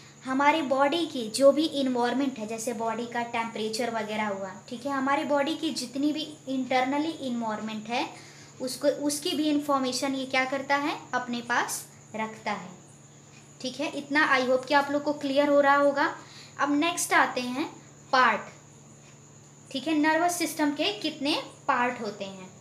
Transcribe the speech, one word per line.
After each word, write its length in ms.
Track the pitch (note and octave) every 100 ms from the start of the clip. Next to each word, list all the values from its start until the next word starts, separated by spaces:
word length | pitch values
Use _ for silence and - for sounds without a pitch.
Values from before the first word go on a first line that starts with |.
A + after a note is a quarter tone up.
| - -
हमारे 380 | C4 C4 C#4+ D#4+
body 400 | C4 C4 C#4+ E4+ D#4+
की 200 | C4 G#3+
जो 200 | A#3+ C#4
भी 120 | C#4 D#4+ C#4+
environment 580 | C4 B3 A#3+ B3 C#4+ A3
है, 80 | G#3+
जैसे 260 | A3+ B3
body 300 | A3 A3+ A3 A#3+
का 160 | A#3+
temperature 640 | A#3 A#3 A3 G#3+ A3 A3 A#3
वगैरह 380 | A3+ G#3+ G#3+ G#3+
हुआ, 240 | G3 F#3+ F#3+ -
ठीक 180 | A#3 C#4
है, 60 |
हमारे 320 | C#4 C4+ C#4+
body 300 | C#4 C#4+ C#4
की 160 | D#4 D#4+
जितनी 400 | A#3 B3 C4+ D4+
भी 100 | D4+ - - C4
internally 640 | C4 B3+ B3+ C4 C#4+ D#4+ - C4+
environment 640 | A#3+ A3+ G#3 A3 G#3+ G#3+
है, 200 | B3 E4 - - - - -
उसको, 280 | B3+ - C#4+
उसकी 420 | - C#4+ C#4+ F#4
भी 160 | C#4 D#4
information 640 | C#4+ D4 C#4 B3+ B3+ C#4
ये 100 | C4+ C4
क्या 180 | C4 C4
करता 300 | C4+ C4 C#4+
है, 200 | D4+ G4+ -
अपने 260 | B3 A#3+ A#3+
पास 440 | A#3 B3 G4+ - - - -
रखता 380 | G#3+ G#3+ - A3
है, 180 | G3 F3+ - - - - - - - - -
ठीक 200 | B3+ B3
है। 100 | D4+ C#4+
इतना 280 | C#4+ C#4+ D#4
I 60 | C4+
hope 240 | B3+ B3+ -
कि 80 |
आप 160 | C#4+ C#4
लोग 120 | C#4+
को 100 | D4
clear 340 | D4 C#4 C4+ D4
हो 120 | C#4+
रहा 160 | C#4 C#4+
होगा। 280 | C#4+ C4+ D#4+ - - - - -
अब 140 | C#4+
next 380 | C#4+ E4+ F4 -
आते 260 | E4+ C4+ B3+
हैं 260 | B3 B3+ - - - - -
part, 280 | B3+ A#3+ G#3 - - - - - - - - - - - - -
ठीक 180 | C4+ D4
है, 60 | D4+
nervous 420 | D#4 D#4+ F4 E4+
system 320 | D#4 - D4
के 200 | C#4+ F4+ G#4
कितने 400 | D#4 - C#4 A4+ C5 - -
part 320 | B3+ B3 B3
होते 240 | G#3+ -
हैं, 260 | G3 F#3+ - -